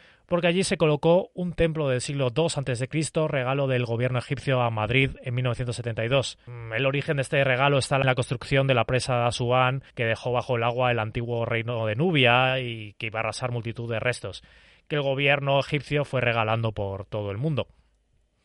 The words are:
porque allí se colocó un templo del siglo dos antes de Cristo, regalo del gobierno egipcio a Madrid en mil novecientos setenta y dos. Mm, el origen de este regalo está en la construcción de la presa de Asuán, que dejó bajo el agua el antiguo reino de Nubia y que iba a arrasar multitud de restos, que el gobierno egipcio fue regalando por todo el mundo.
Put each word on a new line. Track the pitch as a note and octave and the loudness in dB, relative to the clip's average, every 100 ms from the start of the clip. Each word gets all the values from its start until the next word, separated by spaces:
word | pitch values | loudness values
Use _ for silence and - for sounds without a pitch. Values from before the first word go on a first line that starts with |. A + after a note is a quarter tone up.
| - _ _ | -20 _ _
porque | F3 F3 | 0 2
allí | F3+ - | 2 0
se | F#3 | 2
colocó | D#3+ D3 E3 F3 - - | 2 4 4 4 2 -4
un | F3+ | -6
templo | D#3+ E3 D#3+ C#3 | 0 0 2 0
del | B2+ | 0
siglo | - C#3+ B2+ | -2 -2 0
dos | A2+ E3 C#3+ | 2 0 -2
antes | C3+ A#2+ | -2 -4
de | C3 | -2
Cristo, | D3+ D3 E3 D#3 | -2 -2 0 0
regalo | C#3+ B2 C#3+ C3+ | 0 0 0 2
del | B2 A#2 | 0 0
gobierno | A#2 B2 B2 | 0 0 0
egipcio | - B2 - B2+ | -2 -4 0 2
a | A#2+ | 2
Madrid | A2 G#2+ C3 C3+ - | 0 2 2 2 -2
en | - | -6
mil | B2 B2+ | -2 -2
novecientos | A#2 B2 A#2+ | -2 -4 -6
setenta | - A2 | -6 -4
y | A2+ | 0
dos. | C3+ - - - | 0 0 -8 -16
Mm, | A#2+ A2+ | -16 -8
el | A2 C3+ | -2 0
origen | C#3+ E3 C#3+ | 0 -2 -2
de | |
este | B2+ C#3+ C3 | 0 0 2
regalo | B2+ C#3+ C#3 | 4 4 2
está | - C3+ | 2 2
en | C3+ | 2
la | |
construcción | B2+ - C3 - C3+ C3+ | 0 -2 -6 0 0 4
de | |
la | A#2+ | 2
presa | A2 B2+ - A#2+ | 2 0 0 0
de | A#2+ | 0
Asuán, | - A#2+ B2+ B2+ C3+ - - | 0 0 2 2 0 -8 -4
que | |
dejó | A2+ G#2+ B2+ | -2 0 -2
bajo | B2 - A#2+ | -2 -2 0
el | |
agua | A#2 A#2+ B2 | 0 0 0
el | A#2 | 0
antiguo | G#2+ A#2+ A#2 A#2 A2+ | -2 -4 -4 -4 -2
reino | A#2 A2+ A#2 A2 | -2 -2 -2 -2
de | G#2+ | 0
Nubia | F3+ D3+ A#2+ B2 C3 C3 | 2 4 6 6 4 0
y | B2 A2+ G#2 - | -4 -8 -12 -10
que | A2+ | -6
iba | A2 | -4
a | |
arrasar | A2 - B2+ | -4 -4 -4
multitud | A#2+ A2+ A2 A#2 | -4 -6 -8 -6
de | A2+ | -2
restos, | B2 - G2+ - - - - _ _ | -2 -4 -8 -12 -18 -20 -20 _ _
que | D3 | -2
el | |
gobierno | C#3 C3+ C#3+ C#3+ C#3 C#3 | 0 2 2 2 2 2
egipcio | - D3 - C#3+ | 2 -4 -2 -2
fue | C3 C3 | 0 0
regalando | A#2+ A#2 A2 A2+ A2+ | 2 2 2 0 0
por | G#2+ G2 G2 G2+ | -2 -6 -6 -6
todo | G#2+ G2+ | -6 -4
el | G2+ | -4
mundo. | D#3 B2+ - _ _ _ _ _ _ _ | -2 -2 -4 _ _ _ _ _ _ _